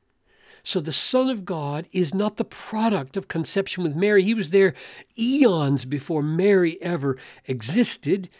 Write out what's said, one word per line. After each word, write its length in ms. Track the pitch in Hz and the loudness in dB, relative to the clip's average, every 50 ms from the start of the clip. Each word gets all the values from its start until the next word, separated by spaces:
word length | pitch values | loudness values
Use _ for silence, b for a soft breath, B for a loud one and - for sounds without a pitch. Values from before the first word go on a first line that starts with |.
| _ _ _ _ b b b b b b b b b | _ _ _ _ b b b b b b b b b
So 160 | - - 185 | -6 -4 -4
the 120 | 151 156 139 | -4 -2 -4
Son 380 | - - - - 254 262 262 | -2 -2 0 2 2 2 2
of 160 | 262 214 180 | 0 -4 -6
God 400 | - 185 160 147 143 143 151 165 _ - | -8 -6 -6 -4 -4 -6 -6 -8 _ -2
is 200 | 185 180 147 160 | -2 -2 0 0
not 240 | 190 208 214 214 | -2 -2 -2 -2
the 80 | - 226 | -4 -8
product 720 | - - - - - - 214 220 226 214 170 135 131 - | -8 -8 -18 -14 -8 -4 0 0 0 0 0 -4 -4 -8
of 120 | 196 190 - | -10 -8 -6
conception 540 | - 165 160 - - 196 190 - - 185 180 | -4 -6 -4 -2 -2 -4 -2 -4 -4 -4 -4
with 140 | 160 139 | -2 -2
Mary. 260 | 160 190 208 208 202 185 | 0 2 4 4 4 4
He 120 | 202 233 | 4 2
was 160 | 226 185 147 | 0 -2 2
there 240 | 175 202 196 185 - B B B B B B B _ - | 4 4 4 4 2 B B B B B B B _ -4
eons 680 | 226 240 269 294 277 226 180 160 147 139 143 131 107 | -2 0 4 4 4 4 4 4 2 2 0 0 -2
before 360 | 131 147 139 135 - 165 151 147 | -4 -6 -6 -4 -4 -2 -2 -2
Mary 600 | 151 156 165 185 208 202 190 180 165 165 - - | 0 0 2 4 4 6 6 4 2 0 -4 -6
ever 340 | 170 175 156 135 139 131 131 B B B B B | -4 -4 -2 -2 -2 -4 -4 B B B B B
existed, 840 | - 131 120 107 113 160 233 233 - - - - 139 180 202 185 - B B | -6 -6 -6 -4 -2 2 2 2 2 0 -6 -2 -2 -2 -2 -2 -8 B B